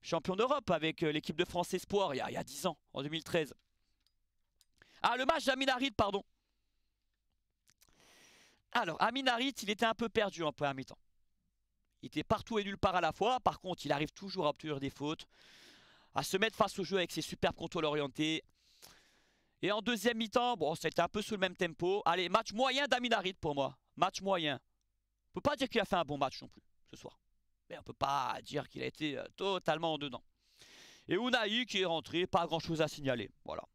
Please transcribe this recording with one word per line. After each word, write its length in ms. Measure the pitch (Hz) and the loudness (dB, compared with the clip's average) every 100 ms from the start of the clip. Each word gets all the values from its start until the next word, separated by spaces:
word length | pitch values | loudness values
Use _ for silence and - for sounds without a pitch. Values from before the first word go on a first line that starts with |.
champion 360 | - 165 - 185 | 0 -2 0 0
d'Europe 320 | 247 285 - | 2 2 2
avec, 340 | 170 156 151 | 2 2 0
euh, 80 | 160 | 0
l'équipe 240 | 151 - 156 | 0 -4 -2
de 100 | 175 | -2
France 280 | 175 175 | 0 -2
Espoir 400 | 185 - 202 185 | -4 0 0 0
il 40 | 135 | 0
y 40 | |
a, 100 | 110 | -4
il 20 | 120 | -6
y 20 | |
a 60 | - | -8
dix 200 | - 185 | -4 -4
ans, 120 | 156 _ | -4 _
en 100 | - | -8
deux 60 | 139 | -4
mille 140 | 160 - | -6 0
treize. 280 | 175 143 - _ _ _ _ _ _ _ _ _ _ _ _ - - | 0 0 -6 _ _ _ _ _ _ _ _ _ _ _ _ -20 -2
Ah, 160 | 196 247 | 0 2
le 80 | 262 | 2
match 180 | 330 | 2
d'Amin 240 | 262 262 269 | 2 0 2
Harit, 240 | 254 269 | 2 0
pardon. 320 | - 208 196 - _ _ _ _ _ _ _ _ _ _ _ _ _ _ _ _ _ - - - - - _ _ | 2 0 0 -6 _ _ _ _ _ _ _ _ _ _ _ _ _ _ _ _ _ -20 -20 -20 -20 -20 _ _
Alors, 240 | 240 196 156 | 0 0 2
Amin 260 | 208 247 262 | 0 2 2
Harit, 260 | 233 262 247 | 2 0 -4
il 80 | 202 | -4
était 160 | 208 226 | 0 2
un 80 | |
peu 140 | - 233 | 0 0
perdu 360 | 226 202 165 | 0 0 0
en 100 | 160 | -4
première 200 | 147 143 | -2 -4
mi-temps. 240 | 135 131 - _ _ _ _ _ _ _ _ _ _ | -4 -10 -16 _ _ _ _ _ _ _ _ _ _
Il 60 | 135 | -6
était 160 | 151 | -4
partout 340 | - 214 - 220 | 0 0 2 -2
et 40 | |
nulle 140 | 202 196 | -2 2
part 180 | 196 175 | 2 4
à 60 | |
la 100 | 165 | 2
fois. 300 | - 208 254 | 2 2 4
Par 180 | - 156 | 2 -2
contre, 260 | 185 170 143 | -6 -6 0
il 60 | |
arrive 220 | 143 151 | 0 0
toujours 320 | - 196 185 151 | -6 -10 0 0
à 60 | |
obtenir 280 | 143 156 139 | 0 -4 -4
des 100 | 135 | -4
fautes, 380 | - 147 160 - _ - - - - - - _ - | -4 -6 -6 -10 _ -20 -20 -20 -20 -20 -20 _ -4
à 80 | |
se 140 | 143 190 | -2 0
mettre 180 | 220 - | 0 2
face 240 | 202 - | 0 0
au 60 | 175 | -2
jeu 120 | 190 | 0
avec 140 | 170 | 0
ses 100 | - | -4
superbes 340 | - - 180 - | -6 -2 -2 -2
contrôles 280 | 165 175 | -6 -2
orientés. 640 | 156 147 143 - 156 160 - _ _ _ - - _ _ _ _ _ _ | 0 0 -2 -2 0 0 -4 _ _ _ -20 -20 _ _ _ _ _ _
Et 120 | 170 | -2
en 80 | 214 | 0
deuxième 360 | 214 240 202 226 | 0 2 2 2
mi-temps, 380 | 226 247 240 233 | 0 2 2 2
bon, 180 | 147 160 | 0 0
c'était 260 | 160 - | 0 2
un 80 | 170 | 2
peu 120 | 208 | 0
sous 120 | 208 | -4
le 60 | 208 | 0
même 160 | 185 180 | 0 0
tempo. 460 | 175 156 175 202 - | -4 0 0 2 2
Allez, 240 | 175 175 | 2 2
match 240 | 196 220 | 2 0
moyen 340 | 202 262 254 285 | 0 2 2 2
d'Amin 240 | 247 247 | 2 2
Harit 220 | 226 185 | 2 0
pour 220 | 185 160 143 | -4 -4 0
moi. 220 | 135 - _ - | -2 -4 _ 0
Match 240 | 175 - | 0 0
moyen. 360 | 190 190 156 135 _ _ _ _ _ _ _ | 0 2 2 -2 _ _ _ _ _ _ _
On 20 | |
peut 80 | - | -2
pas 160 | 285 294 | -2 0
dire 100 | 269 | 0
qu'il 140 | 220 | 0
a 40 | 196 | 2
fait 120 | 185 | 0
un 80 | 151 | 0
bon 120 | 143 | 0
match 240 | 135 - | -2 -2
non 60 | 131 | -16
plus, 160 | - _ _ _ | -20 _ _ _
ce 40 | - | -16
soir. 240 | - - _ _ _ _ _ | -16 -18 _ _ _ _ _
Mais 80 | 170 | -16
on 60 | |
peut 80 | - | -14
pas 460 | 117 139 139 123 - | -4 -2 0 -2 -6
dire 280 | - 143 - | -6 -6 -6
qu'il 120 | 143 | -8
a 20 | 127 | -8
été, 320 | - 151 131 | -6 -6 -4
euh, 80 | - - | -10 -6
totalement 600 | 190 185 - 156 165 151 | -4 -2 -2 0 0 -2
en 20 | |
dedans. 260 | 143 120 _ _ _ _ - - - - - | -6 -10 _ _ _ _ -20 -20 -20 -20 -2
Et 60 | 185 | 0
Unai 500 | 247 247 214 226 240 | 2 2 2 0 0
qui 160 | 202 | 0
est 40 | 185 | 2
rentré, 400 | 165 - 165 180 | 0 -2 -2 2
pas 200 | 190 170 | 2 2
grand-chose 360 | 160 - 160 | 0 -2 0
à 60 | 151 | 0
signaler. 420 | - 139 120 101 _ | 0 -2 0 -2 _
Voilà. 200 | - 80 87 | -8 -8 -10